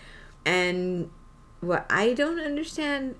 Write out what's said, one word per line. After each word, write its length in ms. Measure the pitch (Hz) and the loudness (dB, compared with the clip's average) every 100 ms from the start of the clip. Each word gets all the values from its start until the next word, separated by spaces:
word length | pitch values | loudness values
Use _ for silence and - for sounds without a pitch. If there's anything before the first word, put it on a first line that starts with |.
| - - - - | -20 -20 -20 -6
And 680 | 156 180 180 180 185 175 160 - - - - - | 0 2 2 2 0 -2 -4 -10 -20 -20 -20 -8
what 260 | 175 175 - | 0 0 2
I 220 | 175 226 | 2 4
don't 260 | 254 294 339 | 4 2 0
understand, 720 | 302 285 320 - 294 285 262 | -2 -4 -4 -4 -2 -2 -4